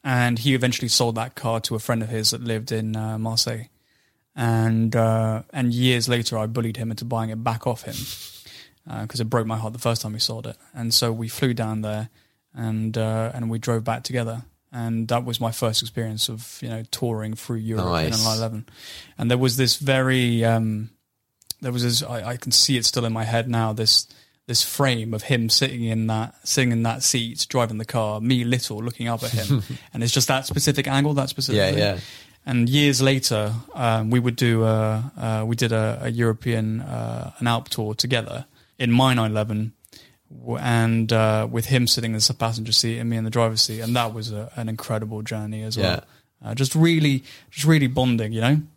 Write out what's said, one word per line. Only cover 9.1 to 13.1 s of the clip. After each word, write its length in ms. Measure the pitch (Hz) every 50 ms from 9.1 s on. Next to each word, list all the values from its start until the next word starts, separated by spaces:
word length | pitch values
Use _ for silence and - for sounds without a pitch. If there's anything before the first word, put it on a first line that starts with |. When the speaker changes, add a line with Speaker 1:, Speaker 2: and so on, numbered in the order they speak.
| - 123
Speaker 1:
it 100 | 120 110
broke 160 | 120 120 113
my 120 | 110 113
heart 160 | 110 110 110 113
the 60 | 120
first 220 | - 123 117 113
time 120 | - 110 107
he 60 | 110
sold 280 | - - 117 113 113
it. 100 | 113 113 _ _ _ -
And 200 | 127 117 117 110
so 180 | - 123 117
we 160 | 113 113 117
flew 260 | 110 - - - 131 117
down 280 | 113 113 110 110 110
there 280 | 107 107 107 107 110 113 _ _ _ _ _ _ _ _ _
and, 440 | 127 113 113 110 110 110 110 110
uh, 340 | 113 110 110